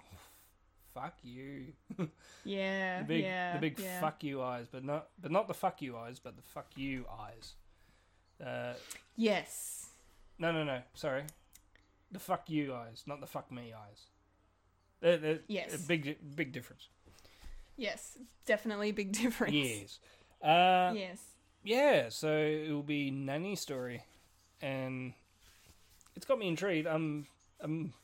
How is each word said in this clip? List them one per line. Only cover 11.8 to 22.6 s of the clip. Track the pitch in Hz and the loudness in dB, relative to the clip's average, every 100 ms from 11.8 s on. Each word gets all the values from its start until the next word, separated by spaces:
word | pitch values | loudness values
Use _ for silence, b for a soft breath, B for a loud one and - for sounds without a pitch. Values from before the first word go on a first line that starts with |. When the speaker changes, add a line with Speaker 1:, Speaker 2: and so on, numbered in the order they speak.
| _ _ _ | _ _ _
Speaker 1:
the | 190 | -10
fuck | - 180 - | -2 -2 0
you | 156 143 | -2 -2
eyes, | 123 117 113 - | -4 -10 -14 -12
not | 143 | -10
the | 139 | -8
fuck | 143 - | -8 -8
me | 127 120 | -10 -12
eyes. | 110 104 104 - _ _ _ _ _ _ _ _ _ | -14 -18 -20 -20 _ _ _ _ _ _ _ _ _
They're, | 170 170 | 6 6
they're | 156 156 - | 4 0 -2
Speaker 2:
Yes. | 202 165 160 | -4 -4 -4
Speaker 1:
a | 156 | 2
big, | 165 143 151 147 143 | 2 0 -6 -8 -6
big | 147 | -4
difference. | 123 - - - _ - B B B B B B - | -6 -12 -16 -20 _ -20 B B B B B B -8
Speaker 2:
Yes, | 214 - - - 247 - - | -6 -6 -10 -16 -20 -6 2
definitely | 208 226 208 214 | 2 2 0 0
a | |
big | 208 196 | 0 0
difference. | 214 240 - 220 | 2 2 2 4
Speaker 1:
Yes. | 147 135 107 98 - b b b - | 4 4 0 -8 -16 b b b 0
Uh, | 151 165 185 185 180 208 | 6 8 10 8 6 2
Speaker 2:
Yes. | 185 185 - - _ _ 202 | -4 -10 -18 -20 _ _ 0
Speaker 1:
yeah. | 233 294 202 117 | 6 8 8 6
So | - 156 | 0 4
it | 151 151 151 | 4 4 2